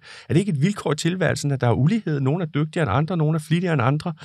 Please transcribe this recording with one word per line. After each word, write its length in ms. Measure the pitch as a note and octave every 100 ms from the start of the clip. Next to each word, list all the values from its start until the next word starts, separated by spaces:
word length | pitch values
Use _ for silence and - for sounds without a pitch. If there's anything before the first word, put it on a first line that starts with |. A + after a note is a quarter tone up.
| - - -
er 40 |
det 60 | C#3+
ikke 120 | G3+
et 100 | C#3+
vilkår 320 | F#3 G#3 -
i 20 | D3
tilværelsen, 560 | E3 F#3 D3 - C#3+
at 100 | C3
der 60 | A#2+
er 60 |
ulighed? 460 | A2 D3 A3 F3+ C#3+
Nogle 240 | C3 F3
er 40 | D#3+
dygtigere 360 | D3 D#3 F3 B2+
end 100 | B2
andre, 200 | D#3 F3
nogle 180 | D3+ D#3+
er 40 |
flittigere 320 | - E3+ F3+
end 80 | D3
andre, 320 | A#2+ D3+ F3+ D#3